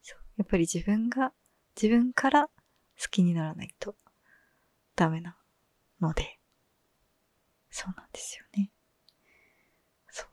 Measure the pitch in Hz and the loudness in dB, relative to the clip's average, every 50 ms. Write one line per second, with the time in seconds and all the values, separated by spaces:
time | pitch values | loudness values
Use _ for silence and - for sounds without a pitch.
0 | _ - - - - - _ - 202 - - 175 165 170 - 170 - 202 208 220 | _ -20 -20 -20 -20 -16 _ -6 -2 0 2 2 2 2 0 -4 0 0 0 2
1 | 226 240 240 262 269 254 _ _ _ _ _ _ _ _ _ - - 214 233 240 | 0 -2 0 0 -2 -2 _ _ _ _ _ _ _ _ _ 0 2 4 6 6
2 | 240 254 247 - - 269 277 294 294 - _ _ _ _ _ _ _ _ _ - | 4 4 0 0 2 4 4 4 4 2 _ _ _ _ _ _ _ _ _ -12
3 | - - - - 180 175 170 165 156 156 160 165 - - _ _ - 196 202 _ | -10 -2 2 4 4 4 4 0 -2 -4 -6 -10 -12 -14 _ _ -12 -12 -12 _
4 | _ _ _ _ _ _ _ _ _ _ _ _ _ _ _ _ _ _ _ - | _ _ _ _ _ _ _ _ _ _ _ _ _ _ _ _ _ _ _ 0
5 | 175 160 160 160 170 175 175 _ _ _ _ _ _ _ _ _ _ _ _ _ | 0 0 0 -4 -8 -12 -16 _ _ _ _ _ _ _ _ _ _ _ _ _
6 | 170 160 156 - - - - _ _ _ _ _ _ _ _ _ _ _ _ _ | -2 0 0 0 -2 -4 -8 _ _ _ _ _ _ _ _ _ _ _ _ _
7 | _ _ _ _ _ _ _ _ _ _ _ _ _ _ - - - 190 185 - | _ _ _ _ _ _ _ _ _ _ _ _ _ _ -12 -10 -10 -10 -12 -14
8 | - _ - - - - - - - _ - 202 196 202 _ _ _ _ _ _ | -16 _ -18 -14 -14 -14 -14 -16 -20 _ -4 -4 -4 -4 _ _ _ _ _ _
9 | _ - _ _ _ _ _ _ _ _ _ _ _ _ _ _ _ _ _ _ | _ -20 _ _ _ _ _ _ _ _ _ _ _ _ _ _ _ _ _ _
10 | _ _ - - - - | _ _ -16 -16 -16 -16